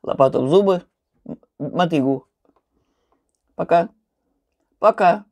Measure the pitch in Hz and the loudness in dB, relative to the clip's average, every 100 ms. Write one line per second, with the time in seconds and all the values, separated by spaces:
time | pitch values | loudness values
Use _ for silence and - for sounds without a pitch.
0 | - - 135 127 131 175 202 180 - _ | -6 0 0 0 2 2 2 -2 -6 _
1 | _ _ - - _ _ 143 - 175 160 | _ _ -20 -20 _ _ -8 -4 -2 0
2 | 131 135 _ _ _ _ _ _ _ _ | -2 -4 _ _ _ _ _ _ _ _
3 | _ _ _ _ _ - 165 170 185 _ | _ _ _ _ _ -10 0 0 0 _
4 | _ _ _ _ _ _ _ _ 208 214 | _ _ _ _ _ _ _ _ 0 2
5 | 185 214 - | 2 2 -6